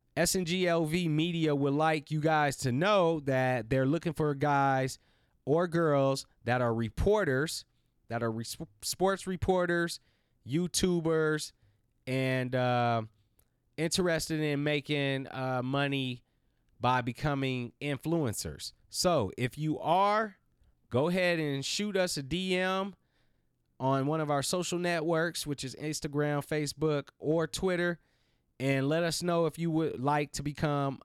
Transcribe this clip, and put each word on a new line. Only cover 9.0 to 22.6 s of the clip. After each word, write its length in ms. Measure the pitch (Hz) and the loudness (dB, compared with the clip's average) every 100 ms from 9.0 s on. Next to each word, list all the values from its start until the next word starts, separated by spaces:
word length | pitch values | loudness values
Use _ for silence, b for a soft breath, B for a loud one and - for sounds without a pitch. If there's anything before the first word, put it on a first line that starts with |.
| 185 190 - | 0 0 -4
reporters, 720 | 185 - 185 175 170 170 - _ _ _ _ 110 | -2 0 2 2 0 -2 -6 _ _ _ _ -4
YouTubers, 1040 | 143 180 - 185 175 160 160 156 151 - - _ _ _ _ - | -2 -2 2 2 2 2 2 2 0 -4 -14 _ _ _ _ -4
and, 480 | 131 131 131 127 127 | -2 0 -2 -2 0
uh, 480 | 123 123 120 117 113 _ _ _ _ _ _ - | 2 2 2 0 -2 _ _ _ _ _ _ -6
interested 600 | 165 - 180 160 - 156 | -2 0 0 0 -2 -2
in 240 | 151 143 | 0 0
making, 640 | 147 147 135 147 139 135 135 | 0 -2 0 0 0 -2 -4
uh, 340 | - 131 127 | -8 -4 -4
money 600 | 127 139 143 139 131 123 _ _ _ _ _ - | -2 0 0 -2 -4 -8 _ _ _ _ _ -2
by 220 | 120 127 | 0 2
becoming 720 | 123 117 156 139 135 127 120 - | 0 -4 -2 0 -2 -4 -6 -8
influencers. 880 | 143 139 151 165 135 98 85 71 - - _ | -6 -4 -2 0 0 -2 -6 -10 -14 -18 _
So 420 | - 185 165 95 - | -2 0 2 0 -4
if 200 | 123 - | -6 -4
you 200 | 156 - | -4 -2
are, 580 | - 175 202 208 220 - _ _ _ _ _ | 0 2 2 2 -2 -8 _ _ _ _ _
go 200 | 120 156 | -2 0
ahead 280 | 180 180 170 | 2 2 2
and 260 | 151 139 | 0 -2
shoot 340 | 139 - 208 190 | -4 -4 -2 0
us 200 | 185 - | 0 -2
a 60 | |
D 340 | 135 165 185 | -4 -4 0
M 380 | 180 | 0